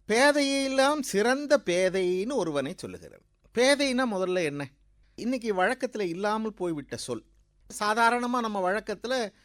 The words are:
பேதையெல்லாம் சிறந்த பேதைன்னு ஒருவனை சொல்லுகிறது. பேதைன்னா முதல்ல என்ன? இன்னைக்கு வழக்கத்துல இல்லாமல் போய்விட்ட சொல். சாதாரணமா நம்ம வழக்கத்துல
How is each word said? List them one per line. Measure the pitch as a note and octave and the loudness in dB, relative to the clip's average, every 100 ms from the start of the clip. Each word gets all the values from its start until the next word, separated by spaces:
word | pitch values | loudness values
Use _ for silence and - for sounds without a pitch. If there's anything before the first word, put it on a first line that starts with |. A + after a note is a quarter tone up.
பேதையெல்லாம் | - A3 C#4 D4 C#4 C#4 C4+ C4+ C4+ D4+ | -2 4 4 4 2 0 0 2 2 2
சிறந்த | C4+ G3 A3 C4+ D4 D4 | -2 0 2 0 2 0
பேதைன்னு | G3+ F3 F#3 F3+ F3+ F#3 G#3 | 2 2 2 2 0 0 -2
ஒருவனை | C4+ E3+ C#3+ C3+ C#3+ | -2 -2 -2 -4 -8
சொல்லுகிறது. | G#2 F2+ D2+ G1+ _ _ _ | -12 -12 -18 -20 _ _ _
பேதைன்னா | - B3+ C#4 C#4 B3 B3+ | 0 4 4 2 0 0
முதல்ல | G3 F#3 F#3 | 0 0 0
என்ன? | D#3+ C#3+ C#3 _ _ _ _ | -2 -4 -10 _ _ _ _
இன்னைக்கு | - A3 B3+ A#3+ | -8 -4 -4 -2
வழக்கத்துல | F#3+ F#3 B3 B3+ A3+ | 2 2 2 -4 -4
இல்லாமல் | G3 E3+ G#3 G#3+ A3 | -4 -2 -2 -2 -4
போய்விட்ட | G#3 F3+ D#3 C3+ A#2 | -4 -4 -4 -6 -10
சொல். | - A#2 - _ _ _ _ - | -8 -8 -10 _ _ _ _ -4
சாதாரணமா | G#3 G#3+ A#3 A#3+ B3 B3 | 0 4 4 4 0 -2
நம்ம | A3+ G#3 F3+ | -2 -2 0
வழக்கத்துல | G3+ G#3 G3 A#3 C4 A3 - | -2 -4 -8 -4 -2 -4 -8